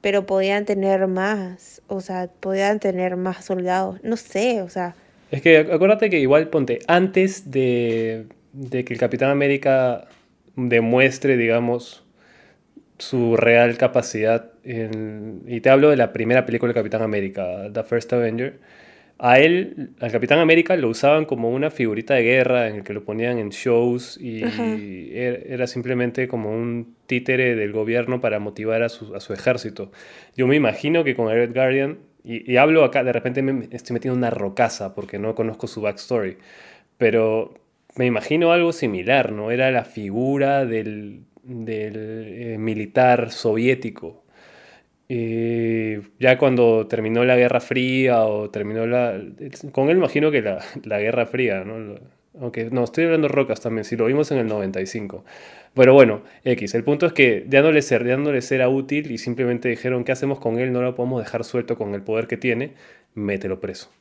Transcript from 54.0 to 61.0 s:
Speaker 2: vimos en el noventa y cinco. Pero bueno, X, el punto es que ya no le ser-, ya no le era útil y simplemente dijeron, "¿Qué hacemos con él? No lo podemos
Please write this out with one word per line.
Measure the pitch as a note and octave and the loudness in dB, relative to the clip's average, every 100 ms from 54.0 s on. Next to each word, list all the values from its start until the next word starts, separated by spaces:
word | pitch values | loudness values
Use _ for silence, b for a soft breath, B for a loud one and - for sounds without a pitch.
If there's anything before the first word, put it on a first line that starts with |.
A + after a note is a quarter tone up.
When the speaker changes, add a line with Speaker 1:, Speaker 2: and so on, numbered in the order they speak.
Speaker 2:
vimos | A2+ C#3 D3+ | 0 0 0
en | C#3 | -2
el | A2+ | -2
noventa | G#2+ G2 F#2+ | -2 -4 -6
y | F#2+ | -6
cinco. | A#2 G#2 F#2 - B B B B | -8 -10 -14 -18 B B B B
Pero | - B2+ | 6 8
bueno, | C3+ B2 G#2 B B | 10 8 6 B B
X, | - A#2+ G2+ | -4 -2 -2
el | A2+ | -4
punto | A#2 D3 F3 | -2 0 0
es | |
que | - C3 G#2 - | 4 4 4 2
ya | C3+ | 4
no | D3+ | 6
le | D3+ | 4
ser-, | C#3 A#2+ A#2+ | 2 0 0
ya | C3 | -2
no | D3 | 0
le | C#3 A#2+ | -2 -2
era | C3+ B2+ | 0 2
útil | C3+ C3+ C#3+ D3+ | 0 -2 -6 -6
y | A2+ | -8
simplemente | - A#2+ B2 A#2+ B2 | -8 -4 -2 -2 -2
dijeron, | A#2 B2+ B2+ | -4 -2 -4
"¿Qué | A#2+ | -2
hacemos | C3 C#3 C#3 | -4 -2 -4
con | A#2 A2+ | -4 -2
él? | B2+ | -2
No | B2 | -2
lo | B2 | -2
podemos | B2+ | -2